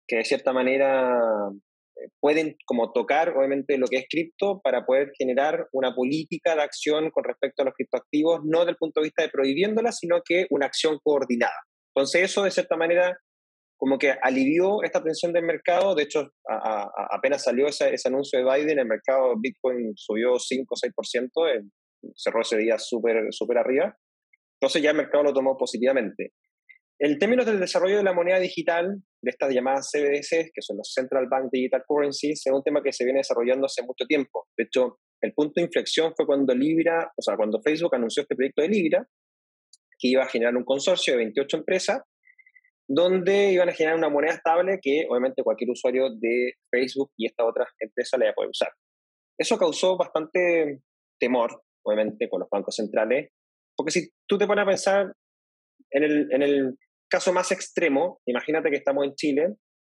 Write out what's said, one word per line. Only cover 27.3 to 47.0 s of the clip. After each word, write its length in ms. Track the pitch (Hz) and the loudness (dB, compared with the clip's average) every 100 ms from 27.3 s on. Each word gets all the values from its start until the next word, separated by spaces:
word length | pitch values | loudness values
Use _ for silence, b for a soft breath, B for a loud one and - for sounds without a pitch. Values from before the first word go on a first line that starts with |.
| 254 | 2
del 140 | 226 202 | 2 0
desarrollo 380 | 180 175 190 202 | 0 0 2 2
de 80 | |
la 80 | 190 | 2
moneda 260 | 175 175 185 | 2 2 2
digital, 640 | 180 170 170 170 185 202 - _ | 0 -2 -2 0 -2 -6 -14 _
de 80 | 123 | -6
estas 220 | - 139 | -2 0
llamadas 380 | 127 131 139 135 | 0 2 -2 -2
C 100 | 147 | 0
B 100 | 143 | 0
D 120 | 143 | 0
C, 280 | 143 165 160 | 0 -2 -2
que 80 | - | -8
son 140 | - 104 | -10 -10
los 160 | - | -6
Central 340 | 135 127 135 127 | -6 -2 -2 0
Bank 200 | 131 131 | -2 -2
Digital 320 | 131 127 127 - | -2 0 -2 0
Currencies, 580 | 147 143 139 147 151 135 | 0 0 -2 -4 -2 0
es 60 | |
un 100 | 135 | 0
tema 200 | 151 147 | 2 0
que 80 | 139 | -2
se 120 | - | -2
viene 140 | 127 135 | 0 0
desarrollando 480 | - 117 120 131 135 | 0 0 0 0 0
hace 160 | - | -4
mucho 240 | 123 - 123 | -8 -6 -2
tiempo. 400 | 147 131 90 - - | 0 -2 -8 -10 -6
De 80 | |
hecho, 360 | 113 127 120 - _ - | -2 0 0 -4 _ -6
el 100 | 104 | -4
punto 220 | - 151 175 | -2 -2 0
de 60 | |
inflexión 500 | 170 131 104 - 160 | 0 -2 -2 0 0
fue 100 | 160 | 0
cuando 300 | 143 139 131 | 0 2 2
Libra, 560 | 123 151 165 165 165 165 - | 2 2 2 2 0 -4 -4
o 40 | |
sea, 160 | - 101 | -4 -2
cuando 240 | 107 110 | 0 0
Facebook 340 | 151 156 170 | 0 0 0
anunció 280 | 123 113 147 | 0 -2 -2
este 140 | - 131 | -4 -2
proyecto 260 | 135 - | -2 0
de 60 | 165 | 0
Libra, 380 | 214 160 180 - _ _ _ _ _ _ _ _ - | 2 2 0 -2 _ _ _ _ _ _ _ _ -4
que 100 | 123 | 2
iba 140 | 131 | 2
a 60 | 127 | 2
generar 280 | 117 120 123 | 0 0 0
un 80 | |
consorcio 480 | 123 135 190 170 170 | 0 0 2 2 2
de 60 | 123 | 0
veintiocho 400 | 110 139 139 160 | 0 -2 -2 -4
empresas, 420 | - 185 - 262 - _ b b b b b _ - | -2 -2 0 -4 -6 _ b b b b b _ -2
donde 640 | 139 180 185 175 202 202 | 2 4 2 2 2 4
iban 160 | 180 175 | 4 2
a 40 | |
generar 260 | 170 160 165 | 2 0 2
una 100 | 156 | 2
moneda 240 | 143 156 | 0 0
estable 460 | 160 165 170 185 190 | 0 2 2 2 0
que, 260 | 135 151 - | 0 0 2
obviamente, 340 | 123 131 131 | 0 0 0
cualquier 280 | 117 110 123 | -2 0 -2
usuario 380 | 120 127 127 131 113 | -2 0 0 -2 -2
de 360 | 117 120 123 - - | -2 0 -2 -6 -4
Facebook 420 | 123 127 135 | -2 -2 -4